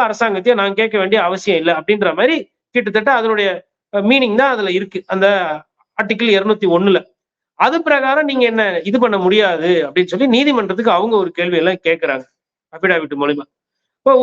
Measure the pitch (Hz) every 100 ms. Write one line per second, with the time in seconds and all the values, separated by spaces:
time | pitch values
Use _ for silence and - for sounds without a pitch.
0 | 226 208 226 190 208 240 196 202 220 220
1 | 190 214 175 185 208 165 165 160 156 208
2 | 185 160 247 320 - _ _ 240 208 214
3 | 214 254 226 214 196 175 - _ _ 202
4 | 202 269 247 214 269 240 196 180 190 185
5 | - 190 196 196 170 151 - _ _ -
6 | 214 226 233 196 202 214 190 170 196 170
7 | - _ _ _ _ - 226 330 320 277
8 | 269 285 294 269 233 220 202 170 180 226
9 | 233 196 180 214 196 165 170 175 143 185
10 | 180 180 269 233 294 254 190 190 226 180
11 | 226 214 180 175 175 175 170 180 165 165
12 | 156 135 - _ _ _ _ 160 185 170
13 | 147 139 143 147 - _ _ _ _ _
14 | 269 254